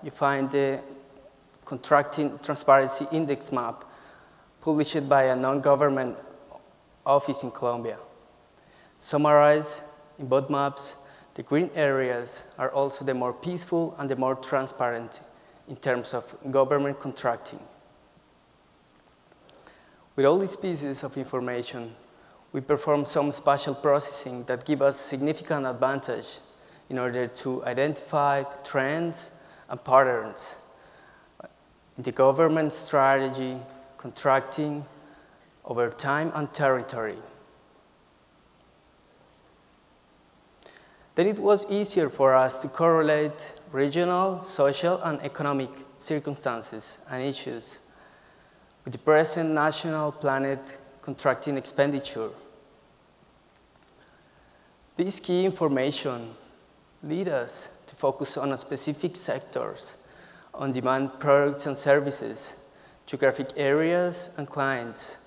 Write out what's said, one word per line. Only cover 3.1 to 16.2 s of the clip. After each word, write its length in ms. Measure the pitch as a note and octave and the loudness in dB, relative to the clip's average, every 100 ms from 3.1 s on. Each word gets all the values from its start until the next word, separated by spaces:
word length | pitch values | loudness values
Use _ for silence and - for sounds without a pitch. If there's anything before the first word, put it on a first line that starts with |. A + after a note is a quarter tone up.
Index 400 | D#3+ D#3 C#3 - | -2 0 -2 -2
map 320 | C3 A#2 - - - - - - _ _ _ | -4 -4 -8 -16 -20 -20 -20 -20 _ _ _
published 460 | - D3+ D#3 D#3+ C#3 | 0 0 2 -2 4
by 160 | C#3 | 4
a 120 | C3 B2+ | 6 2
non-government 840 | C3 C#3 C#3+ C#3 D3 C3+ B2+ - - - - - - _ _ _ - | 2 2 4 6 4 2 -2 -6 -14 -20 -20 -20 -20 _ _ _ 2
office 380 | C#3 C#3 C3 | 2 2 -6
in 80 | B2+ | -6
Colombia. 460 | - B2 A#2+ A#2 G#2+ - - - _ _ _ _ - - _ | -4 -4 -2 -6 -10 -16 -20 -20 _ _ _ _ -20 -20 _
Summarized 840 | - D3 D3+ D3 D3 D3+ D3+ - - - - - | -4 2 6 8 8 6 2 -10 -14 -20 -20 -12
in 80 | C3+ | 0
both 220 | C3 C#3 | 2 2
maps, 480 | C#3 C#3+ C#3 - - - - - | 0 -2 -4 -14 -16 -20 -20 -18
the 100 | - | -16
green 260 | - D3 F3+ F3 | 0 0 0 0
areas 720 | C#3+ C3+ B2+ B2 A#2+ - - - | 2 2 0 -2 -6 -12 -16 -6
are 140 | C3 | -4
also 340 | C#3 C#3 C3+ C3+ | 0 -2 -2 -4
the 80 | |
more 200 | B2+ B2 | -2 -2
peaceful 640 | B2 F3 F3 F3 E3+ E3 - | -4 -6 -8 -2 0 -2 -4
and 100 | C#3 | -4
the 60 | C3+ | -2
more 180 | C3 | 0
transparent 880 | C3 - C#3 C3 - B2+ A#2 A2+ - - - - - - | -2 -2 -2 -2 -2 -2 -2 -8 -16 -20 -20 -20 -20 -18
in 80 | B2+ | -6
terms 380 | C#3 B2 A2+ | -2 -2 -2
of 220 | B2 | -8